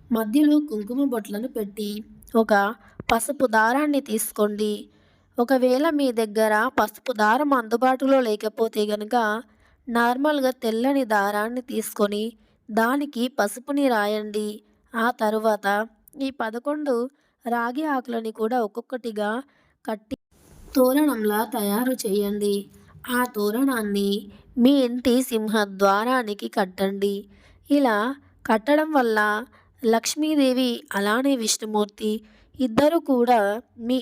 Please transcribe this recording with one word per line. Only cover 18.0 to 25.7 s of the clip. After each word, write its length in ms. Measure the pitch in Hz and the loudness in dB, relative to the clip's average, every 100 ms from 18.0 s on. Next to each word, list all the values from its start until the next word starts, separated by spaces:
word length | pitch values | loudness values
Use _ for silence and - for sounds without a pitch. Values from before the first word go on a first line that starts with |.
| 247 226 226 | -4 -6 -8
కూడా 240 | 220 220 254 | -4 -2 0
ఒక్కొక్కటిగా 680 | 208 233 - 254 233 214 208 233 277 _ _ _ | -2 -6 -10 -10 -8 -4 -4 -4 -8 _ _ _
కట్టి 320 | - 214 _ - _ _ _ - - | -10 -10 _ -14 _ _ _ -20 -4
తోరణంలా 680 | - 254 277 302 233 214 208 | 2 4 4 2 0 0 -2
తయారు 500 | 220 233 202 202 254 | -2 -4 -2 0 -2
చేయండి. 640 | 254 220 202 202 208 202 202 196 - - - - | -2 -2 -2 -2 -2 -2 -2 -6 -18 -20 -18 -4
ఆ 120 | 247 | -2
తోరణాన్ని 880 | 247 214 208 226 277 240 208 202 196 202 - - - 262 | -2 -2 -2 0 0 0 -2 0 0 -2 -4 -18 -10 4
మీ 140 | 247 285 | 6 6
ఇంటి 320 | 247 247 254 247 | 2 0 2 2
సింహద్వారానికి 1300 | 254 220 214 220 202 | 2 -2 0 0 -2